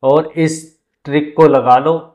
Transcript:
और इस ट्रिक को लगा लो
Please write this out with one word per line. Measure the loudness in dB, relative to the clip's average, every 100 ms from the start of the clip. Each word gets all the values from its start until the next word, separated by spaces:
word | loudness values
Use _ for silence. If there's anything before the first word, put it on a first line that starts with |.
और | 2 0 -2 -4
इस | -4 -4 -16 _ _ _ -4
ट्रिक | -4 -4 2
को | 2
लगा | 2 2 0
लो | 2 -4 -8